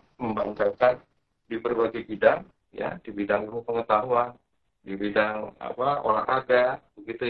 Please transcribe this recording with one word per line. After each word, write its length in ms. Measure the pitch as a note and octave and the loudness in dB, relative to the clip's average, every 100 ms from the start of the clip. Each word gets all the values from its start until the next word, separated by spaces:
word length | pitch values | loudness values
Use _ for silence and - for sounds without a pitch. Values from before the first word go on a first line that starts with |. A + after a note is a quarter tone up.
| _ - | _ -8
membanggakan 800 | A#2 G#2+ G#2 G#2+ G#2 - B2 B2+ _ _ _ _ - | -4 -2 -2 0 0 4 2 2 _ _ _ _ -8
di 80 | A2+ | -4
berbagai 480 | A#2+ A#2 A2+ A#2 A2 | -2 0 0 -2 -8
bidang, 400 | G2+ A2 C#3+ - _ _ | 2 2 2 -4 _ _
ya, 280 | - - - | -8 -6 -8
di 80 | - | -12
bidang 400 | G2+ G2+ G#2 G#2+ | -6 0 0 0
ilmu 160 | A#2 - | -8 -4
pengetahuan, 720 | A#2 A#2 G#2+ B2+ A#2+ B2 - _ _ _ _ - | -4 2 2 4 0 0 -4 _ _ _ _ -10
di 80 | |
bidang, 600 | G2 G#2 G#2+ G#2+ G#2+ G#2+ - | -6 -2 2 2 0 -8 -10
apa, 480 | - - C3+ C#3+ - | -10 -2 -2 0 0
olahraga, 720 | A2 A#2 C3 B2+ B2 B2 B2 _ | 0 2 -2 4 4 4 0 _
begitu 320 | - A2+ A2+ A#2+ | -20 -12 -4 0